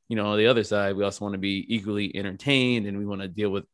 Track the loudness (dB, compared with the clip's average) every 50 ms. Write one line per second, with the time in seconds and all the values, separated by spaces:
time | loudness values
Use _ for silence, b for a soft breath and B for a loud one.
0 | _ -4 -2 -2 0 2 2 4 6 6 6 4 2 2 2 2 2 2 0 0
1 | -2 -2 -2 -4 -6 -6 -4 -4 -2 -2 -2 -2 -2 -2 -4 -2 -2 -2 -2 -2
2 | -2 -2 -4 -6 -6 -6 -8 -4 0 2 4 4 4 4 2 0 0 -2 -4 -4
3 | -4 -4 -4 -4 -6 -6 -4 -2 0 0 0 -2 -4 -8